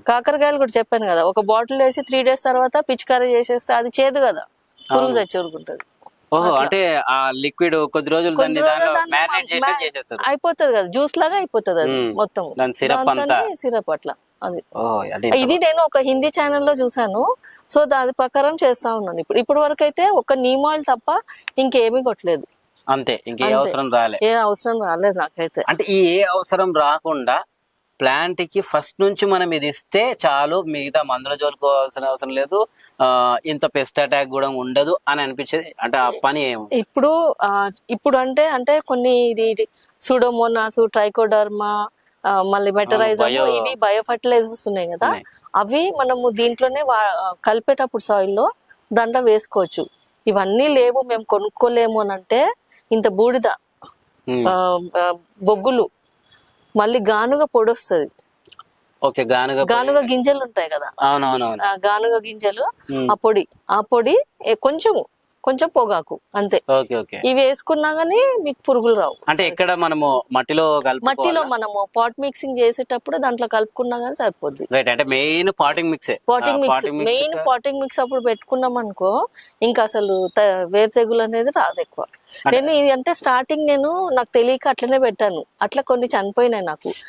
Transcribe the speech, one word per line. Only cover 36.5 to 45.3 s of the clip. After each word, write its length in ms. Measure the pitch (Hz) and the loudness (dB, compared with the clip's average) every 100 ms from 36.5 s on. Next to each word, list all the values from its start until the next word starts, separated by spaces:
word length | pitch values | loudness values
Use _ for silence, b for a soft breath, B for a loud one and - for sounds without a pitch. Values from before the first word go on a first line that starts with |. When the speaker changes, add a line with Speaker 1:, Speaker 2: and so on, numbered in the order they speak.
| 117 104 | -6 -6
Speaker 1:
ఇప్పుడు, 640 | 254 214 - 285 330 320 - | -6 -4 -2 0 0 -2 -2
ఆ, 280 | 202 202 196 196 - | -2 -2 -4 -8 -12
ఇప్పుడు 280 | 226 294 262 | -6 0 0
అంటే, 300 | 254 262 311 | 0 0 0
అంటే 320 | 262 247 302 | 0 0 -2
కొన్ని 500 | - 254 247 247 240 | -2 -2 0 2 0
ఇది, 200 | 220 226 | 0 -2
ఇది 180 | 220 220 b b _ | -2 -6 b b _
సూడోమోనాస్, 840 | - 254 247 240 233 226 220 240 226 | -2 2 2 2 0 0 -2 0 0
ట్రైకోడర్మా, 1000 | 226 208 202 220 214 208 208 208 208 208 - _ _ - | 2 0 0 2 2 0 -2 -4 -4 -6 -10 _ _ -2
ఆ, 160 | 196 | 0
మళ్ళీ 300 | 190 196 202 | 0 0 0
మెటరైజమ్, 540 | 196 202 220 220 214 233 | 0 0 2 2 2 2
Speaker 2:
అవును, 200 | 262 262 | 2 2
బయో 120 | 240 | 0
Speaker 1:
ఇవి 180 | 226 254 | -2 -2
బయో 260 | 208 214 | 0 0
ఫర్టిలైజర్స్ 680 | 220 240 247 240 226 226 - | 0 -2 2 2 2 -4 -6
ఉన్నాయి 200 | 196 175 | -4 -4
కదా, 180 | 175 240 | -2 -2
Speaker 2:
ఉన్నాయి. 180 | 254 B | -2 B